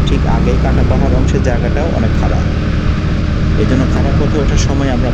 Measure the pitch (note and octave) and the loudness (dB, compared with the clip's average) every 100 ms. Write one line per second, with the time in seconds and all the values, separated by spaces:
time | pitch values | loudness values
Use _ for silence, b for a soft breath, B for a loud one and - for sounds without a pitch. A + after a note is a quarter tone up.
0 | - - - - - A#2 C3+ B2+ - - | 2 0 0 0 0 0 0 0 2 2
1 | - B2+ B2+ B2+ C3 A#2+ A#2 C#3+ D3 B2+ | 2 2 0 0 0 0 -2 -2 -2 0
2 | A2+ - - - - - - - - - | 0 0 0 0 -2 -2 -2 -2 0 -2
3 | - - - - - - G#2+ C3 C3+ - | -2 -2 -2 0 0 0 0 0 0 0
4 | - - - D3 C#3 - - - - - | 0 0 0 0 0 0 0 0 0 0
5 | B2 | 0